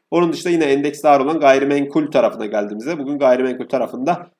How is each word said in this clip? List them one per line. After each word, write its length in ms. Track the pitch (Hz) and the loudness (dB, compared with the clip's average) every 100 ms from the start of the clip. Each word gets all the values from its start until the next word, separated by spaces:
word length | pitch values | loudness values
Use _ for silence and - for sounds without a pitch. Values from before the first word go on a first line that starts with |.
| - | -4
Onun 220 | 170 170 | 0 0
dışında 200 | 156 180 | -2 -2
yine 120 | 165 | 0
endeks 400 | 147 139 147 143 | 2 0 0 -2
ağır 160 | 151 143 | 2 4
olan 200 | 135 160 | 2 2
gayrimenkul 720 | 143 135 139 143 143 160 156 | 4 4 2 0 0 -2 0
tarafına 360 | 131 113 113 107 | 0 0 -2 -6
geldiğimizde 520 | 107 104 104 131 165 | -4 -4 -6 -8 -6
bugün 200 | 135 143 | -6 0
gayrimenkul 500 | 135 127 131 127 - | 2 2 0 -2 -4
tarafında, 600 | 131 113 120 139 175 - | -4 -4 -4 -4 -4 -6